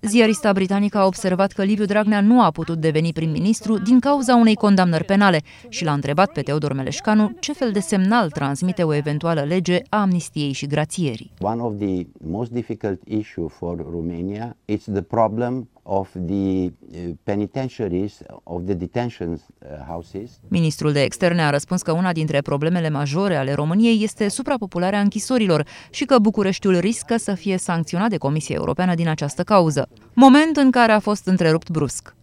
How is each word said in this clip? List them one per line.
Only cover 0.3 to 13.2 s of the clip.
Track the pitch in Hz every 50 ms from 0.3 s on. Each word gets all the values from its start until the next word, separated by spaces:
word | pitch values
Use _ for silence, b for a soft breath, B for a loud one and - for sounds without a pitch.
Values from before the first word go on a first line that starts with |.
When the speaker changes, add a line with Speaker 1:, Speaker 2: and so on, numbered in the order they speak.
| 220 - - 214 196
Speaker 1:
britanică | 190 190 185 196 202 202 202 - 214
a | 190
observat | 190 185 - - 190 185 180 196 196
că | - - 196
Liviu | 190 214 208 208
Dragnea | 190 202 208 214 208 214 202
nu | 202 214 247 254
a | 226 170
putut | 156 - 160 - 165 165
deveni | 156 160 151 156 160 170 156
prim-ministru | - 160 160 156 - 170 202 226 - - 208 226 196
din | 185 202 254 254
cauza | - 277 285 285 262 226 254
unei | 240 233 220 214
condamnări | 214 - 208 202 190 185 175 165 160 175
penale | - 196 196 208 196 175 151 156 B B B B 240
și | 220 - 175
l-a | 156 147
întrebat | 143 143 139 147 156 190 196
pe | - -
Teodor | 135 - 143 156 151 143 135
Meleșcanu | 135 131 - 147 - - - 214 214 214 208 233 -
ce | - - 294
fel | - 269 233
de | 202 208
semnal | 190 - - 196 185 190 226 240 214 165
transmite | 147 151 143 139 143 135 175 185 180 - 175
o | 156 151
eventuală | 147 147 151 147 151 160 170 165 156
lege | 143 147 170 190 170 180 180 180 - -
a | - 214
amnistiei | 208 196 180 175 - - _ 151 147 143
și | 135 - - 143
grațierii. | 139 151 151 156 - - 175 139 113 113 - - _ -
Speaker 2:
One | - 101 113 117
of | 120 120 107 101
the | 104 98 92 90 87 - _ - - 78
most | 82 104 123 117
difficult | 110 120 110 - 117 104 - 107 95 90 - -
issue | 101 107